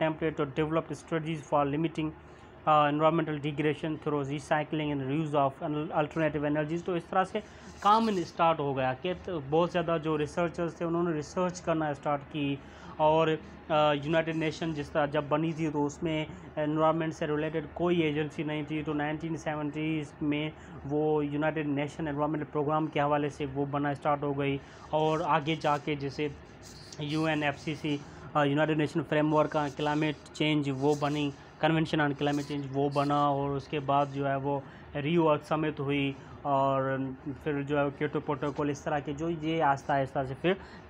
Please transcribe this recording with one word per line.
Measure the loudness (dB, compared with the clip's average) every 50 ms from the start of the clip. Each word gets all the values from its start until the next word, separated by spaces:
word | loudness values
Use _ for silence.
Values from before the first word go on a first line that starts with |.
tempted | 0 0 0 0 -2 -2 0 -2
to | -2
develop | -2 0 0 0 2 2 0 0
strategies | -2 -6 -10 -6 -4 -4 -2 -2 -4 -6 -6 -2 2 2
for | 4 4 4 2
limiting, | 0 0 0 0 -2 -4 -4 -4 -8 -14 -20 -20 -20 -20 -20 -20 -4 2 4
uh, | 6 6 6 6 4
environmental | 4 4 4 4 4 2 0 -2 -4 -4
degradation | -4 -2 0 0 0 0 0 -2 -4 -4 -4 -2
through | -2 0 0 -2 -2
recycling | -4 -6 -2 0 0 0 2 0 -2 -2 -2 0 -2
and | -2 -2
reuse | -2 0 0 0 2 2
of | 4 4 2 2 -2 -4
al-, | -4 -4 -4 -4 -2 0 0 0
alternative | 0 0 0 0 0 0 0 0 0 0
energies। | 0 0 -2 -4 -4 -2
तो | -2 -4
इस | -4 -4 0
तरह | 0 0 0
से | 0 -2 -6 -6 -8 -12 -18 -18 -18 -10 0 4
काम | 6 6 6 4 2
स्टार्ट | 2 0 -2 -2 0 4 4 4 4 4
हो | 0 0 0
गया | 0 0 0 0
कि | -2 -4 -4 -4
तो | -4 -6 -6 -6 -6
बहुत | -2 0 2 2 4 4
ज़्यादा | 2 0 0 2 0 0
जो | 0 0 0
रिसर्चर्स | 0 0 -2 0 0 0 0 0 -2 -4 -4 -4 -4
थे | -2
उन्होंने | -2 0 0 0 0 0
रिसर्च | -2 -4 -4 -2 -2 0 0 -2 -2
करना | -2 0 0 0 0 -2 -2
स्टार्ट | -2 -2 -2 -2 -2
की। | -2 -6 -6 -4 -2 -2 -2 -4 -8 -12 -18 -18 -16 -12 -2 2
और, | 4 6 6 6 4 4
uh, | 2 0 -4 -10 -18 -16 -4 0 2 4 6 4 4
United | 2 0 2 2 2 2 2 0
नेशन | -2 -2 -2 -2 -2 -4 -4 -4
जिस | -4 -6 -2 0
तरह | 2 2
जब | 2 2 0 0 2
बनी | 2 2 2 0 0
थी | -2 -2 0
तो | 0 0 0
उसमें | 0 -2 -4 -4 -2 -2 -2 -2 -4 -8 -14 -16 -8 -4 -2
environment | -2 0 2 4 4 4 4 2 0 -4 -4
से | -4 -2 -2
related | 0 0 -2 -2 -2 -4 -6 -6 -4
कोई | -2 0 2 4 4
एजेंसी | 2 2 2 0 -2 -2 -4 -6 -4
नहीं | -4 -2 -4 -4
थी, | -4 -4 -4 -2
तो | -2 -2
नाइनटीन | -2 -2 -2 -2 -4 -4 -6 -6 -6
सेवेंटीज़ | -4 -4 -4 -4 -4 -4 -4 -4 -2 -2 -2 -2 -4 -6 -8 -4 -2
में | 0 0 0 -2 -4 -6 -10 -16 -16 -16 -12 -6
वो | -2 0 2 2 2 2 2
United | 2 0 0 0 0 0 0 0 -2 0
नेशन | 0 0 -2 -4 -4 -4 -4 -4
एनवायरनमेंट | -2 0 0 0 0 -2 -4 -4
Program | -2 -2 0 2 2 2 0 0
के | 0 0
हवाले | 2 2 2 2 0 -2
से | -4 -4 -6
वो | -4 -2 -2 -2
बनना | -2 -2 -2 0 -2 -2
start | 0 0 0 0 2 0
हो | -2 -2
गई। | 0 0 0 -2 -2 -6 -10 -16 -18 -8 -4 0
और | 2 2 2 2 2
आगे | 2 2 2 2 2 0 -2
जाके | 0 2 2 2 2 0 -2 -4
जैसे | -2 -4 -4 -4 -4 -4 -4 -4 -8 -14 -18 -20 -18 -18 -18 -18 -18 -18 -16 -10 -8
यूएनएफ़सीसी, | -6 -2 -2 0 2 2 2 2 2 0 -2 -2 -4 -8 -6 -4 -2 -2 -2 -4 -4 -10 -16 -16 -12 -2 0
uh, | 2 2
United | 4 4 4 4 4 4 2
Nation | 2 2 0 -2 -2 2 2
Framework | 2 4 4 4 4 4 4 2
on | 0 -2 -2 -2 -2
Climate | -2 0 0 2 0 0 -2 -4 -10 -12 -4
Change | 0 2 2 2 2 2 0
वो | 0 2 2 2 2
बनी, | 2 2 0 0 0 0 -2 -4 -6 -12 -20 -4 0 2
Convention | 2 4 2 2 2 2 2
on | 2 2 0 0
Climate | 0 0 0 0 -2 -4
Change | -6 -6 -6 -4
वो | -2 0 0 2
बना। | 2 2 2 4 4 4 4 4
और | 2 2 0 -2
उसके | -2 -4 -4 -4 -4 -2
बाद | 0 2 4 4 2 2
जो | 0 -2 0
है | 0 0 0
वो | 0 -2 -2 -2 -4 -8 -14 -18 -16 -10 -6
रियो | -4 -2 2 4 4 6
अर्थ | 6 4 4 2
समिट | 0 0 0 0 0 -2 -2
हुई | -2 -2 0 0 0 0 -2 -6 -10 -16 -16 -8 -2
और | 0 2 4 4 4 2 2 2 0 0 -2 -2 -4 -8 -8 -10 -10 -10 -6 -4
फिर | -2 -2 -2 -2
जो | 0 2 2
है | 2 2
क्योटो | 0 -2 -2 -2 -2 -2
प्रोटोकॉल, | -2 -2 -2 -2 -2 -4 -2 -2 -2 -2
इस | -2 -4 -4
तरह | -2 -2 -2
के | -2 -4 -6
जो | -4 -4 -4
ये | -4 -2 -2 -2 0 2
आहिस्ता | 4 2 2 2 0 0 2
आहिस्ता | 2 2 0 -2 -2 -4
से | -4 -4
फिर | -2 0 0 0 0 -4 -10 -18 -18 -14